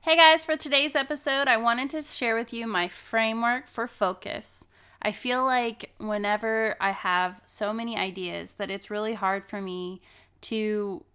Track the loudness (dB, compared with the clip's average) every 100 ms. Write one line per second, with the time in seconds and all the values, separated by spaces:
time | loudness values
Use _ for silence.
0 | 4 8 10 8 4 -2 2 2 4 2
1 | 0 -2 0 2 4 4 4 2 -2 -4
2 | -6 -2 0 0 -2 -6 -2 0 -2 -6
3 | -4 0 0 2 0 0 -4 -6 -6 0
4 | -2 0 -8 -8 -8 -14 -16 _ -20 -6
5 | -4 -4 -2 0 2 2 0 -6 -16 _
6 | -4 -2 0 0 0 0 0 0 -2 -2
7 | 0 2 0 -4 -16 -6 -4 -2 -4 -4
8 | -4 -4 -6 -6 -8 -8 -6 -6 -6 -4
9 | -4 -2 -2 -2 -4 -8 -6 -6 -8 -10
10 | -18 -20 _ _ -6 -2 0 0 -2 -6
11 | -12